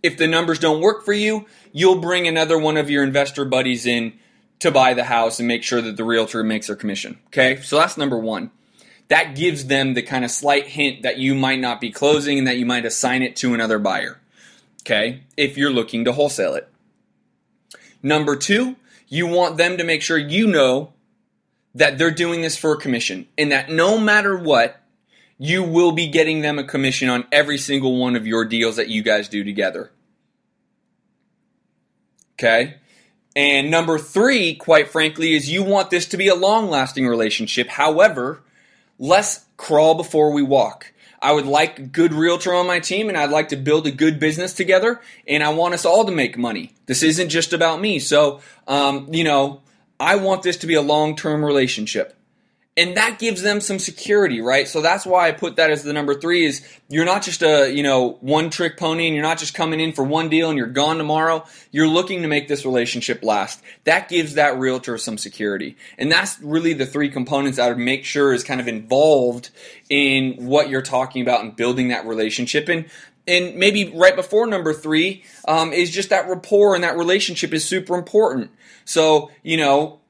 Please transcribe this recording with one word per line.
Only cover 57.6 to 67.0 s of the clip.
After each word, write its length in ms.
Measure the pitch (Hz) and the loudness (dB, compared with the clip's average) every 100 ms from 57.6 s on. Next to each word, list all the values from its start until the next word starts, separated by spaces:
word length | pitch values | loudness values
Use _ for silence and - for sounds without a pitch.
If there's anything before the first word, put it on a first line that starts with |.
| 135 | 4
you 120 | 143 | 2
know, 340 | 143 131 123 - | 2 2 0 -4
one-trick 560 | 127 151 165 - 175 - | 0 0 0 -2 -4 -2
pony 300 | 165 165 165 | -4 -2 -2
and 80 | |
you're 80 | 151 | -2
not 160 | 156 160 | -2 -2
just 160 | 151 | -6
coming 240 | - 160 160 | -4 -4 -2
in 140 | 160 | -4
for 100 | 156 | -2
one 260 | 135 156 165 | -2 0 0
deal 200 | 160 165 | 0 0
and 100 | 147 | -2
you're 80 | 117 | -2
gone 320 | 127 147 160 | 0 0 0
tomorrow. 460 | 151 156 160 160 - - - | -2 0 0 0 -6 -20 -8
You're 160 | 143 156 | 0 2
looking 360 | 165 185 185 | 2 0 -4
to 60 | 160 | -2
make 200 | 147 143 | -2 -2
this 160 | 139 | -4
relationship 580 | 135 127 120 123 - 123 | 0 0 0 -4 -6 -4
last. 400 | 110 104 98 - - - | 0 0 -2 -10 -20 -6
That 240 | - 170 - | 0 0 0
gives 260 | 170 156 | -4 -2
that 240 | 147 147 127 | 0 0 0
realtor 400 | 131 127 123 113 | -2 -2 -6 -8
some 200 | 120 107 | -8 -10
security. 580 | 101 - 104 98 73 - - - | -12 -6 -6 -4 -8 -14 -20 -6
And 120 | 139 | 0
that's 300 | 165 196 - | 0 0 -8
really 320 | 147 160 165 | -4 -2 0
the 120 | 151 | -2
three 260 | 131 147 | -4 -2